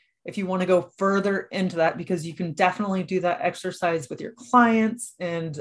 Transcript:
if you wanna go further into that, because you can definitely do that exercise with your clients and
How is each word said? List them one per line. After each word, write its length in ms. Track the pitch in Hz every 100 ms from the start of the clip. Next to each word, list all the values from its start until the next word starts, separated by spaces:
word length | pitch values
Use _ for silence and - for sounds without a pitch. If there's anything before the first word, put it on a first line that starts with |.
| _ _
if 140 | - -
you 80 | 185
wanna 200 | 185 180
go 240 | 180 175 -
further 520 | 196 196 196 196 185
into 260 | 196 185 165
that, 220 | 165 170
because 260 | 170 175
you 100 | 165
can 180 | 156 175
definitely 500 | 151 185 180 202 190
do 160 | 170 185
that 200 | 175 175
exercise 680 | 175 175 185 180 175 165 -
with 120 | -
your 120 | -
clients 840 | - - 247 233 226 220 240 - -
and 420 | 175 170 165 147